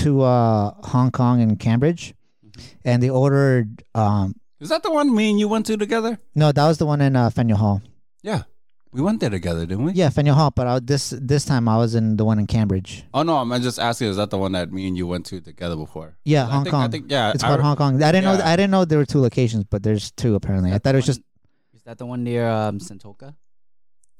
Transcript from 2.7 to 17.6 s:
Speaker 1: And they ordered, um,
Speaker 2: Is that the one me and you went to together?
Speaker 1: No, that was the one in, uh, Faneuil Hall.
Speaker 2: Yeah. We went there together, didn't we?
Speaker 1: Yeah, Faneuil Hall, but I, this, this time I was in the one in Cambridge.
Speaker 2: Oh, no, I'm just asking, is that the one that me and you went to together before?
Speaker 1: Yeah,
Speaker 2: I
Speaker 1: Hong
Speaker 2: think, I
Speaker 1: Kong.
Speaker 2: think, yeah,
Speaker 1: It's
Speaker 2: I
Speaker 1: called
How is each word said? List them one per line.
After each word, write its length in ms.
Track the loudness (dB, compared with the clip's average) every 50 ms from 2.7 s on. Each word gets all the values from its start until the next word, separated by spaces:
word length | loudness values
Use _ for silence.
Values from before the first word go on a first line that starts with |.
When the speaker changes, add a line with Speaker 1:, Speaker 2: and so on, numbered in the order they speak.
| -20 -6
Speaker 1:
And 200 | -2 0 2 2
they 80 | 2 2
ordered, 760 | 2 2 2 4 4 4 4 4 4 2 0 -2 -8 -16 -20 _ -2
um, 420 | 0 0 2 2 0 0 -2 -4 -10 -18 _ _ _
Speaker 2:
Is 120 | -4 -4
that 120 | -4 -2
the 80 | -2 -2
one 240 | 0 2 2 2 2
me 140 | 2 2 2
and 100 | 2 2
you 100 | 0 0
went 180 | 0 -2 -2
to 100 | -2 -2
together? 420 | -2 -2 -2 -2 -2 -2 -4 -6 -8 -12 -6 0
Speaker 1:
No, 160 | 2 2 4
that 160 | 4 4 4
was 120 | 2 2 2
the 80 | 0
one 160 | -2 0 2
in, 120 | 2 2 4
uh, 140 | 2 2 2
Faneuil 300 | 2 0 0 2 2 2
Hall. 240 | 2 2 0 -2 -4 -10 -20 -20 _ _ _ _
Speaker 2:
Yeah. 220 | -8 -6 -6 -6 -6 -8 -18 -20 -20 _ _ _ _ -10
We 120 | -6 -2
went 180 | -2 0 0 0
there 80 | -2 -2
together, 380 | -2 -2 -2 -4 -4 -4 -4
didn't 180 | -4 -4 -2 -2
we? 80 | -2
Speaker 1:
Yeah, 160 | 0 2 2 2
Faneuil 260 | 2 2 2 2 4
Hall, 160 | 4 2 2 0
but 100 | -2 -2
I, 120 | 0 -2 -2
this, 340 | 0 -2 -2 -2 -2 -6 -8 -8
this 240 | -2 -2 -2 0 0
time 240 | 0 0 0 2 2
I 80 | 2
was 180 | 2 2 2 2
in 220 | 0 2 2 2
the 80 | 2 2
one 140 | 2 2 0
in 80 | 0
Cambridge. 580 | 0 0 0 0 0 0 -2 -4 -8 -14 -18 -16 -6
Speaker 2:
Oh, 100 | -4 -2
no, 140 | -2 0 0
I'm 140 | -2 -2 -2 -2 -2
just 180 | -2 -4 -4 -2
asking, 280 | -2 -2 -2 -2 -2 -2
is 80 | -2
that 140 | -2 -4 -2
the 80 | -2 -4
one 140 | -2 -2
that 200 | -2 -4 -4 -6
me 160 | -6 -6 -6 -4
and 80 | -4
you 100 | -4 -4
went 200 | -4 -6 -6 -8
to 160 | -10 -12 -14
together 340 | -14 -18 -14 -10 -8 -8 -6
before? 400 | -8 -10 -12 -14 -16 -16 -16 -20 -10 -2
Speaker 1:
Yeah, 220 | 0 0 0 0
Speaker 2:
I 40 | 0
Speaker 1:
Hong 120 | -2 -2 -2
Speaker 2:
think, 100 | -2 -2
I 40 | -2
Speaker 1:
Kong. 100 | -2 -2
Speaker 2:
think, 200 | -4 -8 -6 -4
yeah, 220 | -2 -2 0 0 -2
Speaker 1:
It's 100 | 0 0
Speaker 2:
I 40 | 0
Speaker 1:
called 100 | 0 2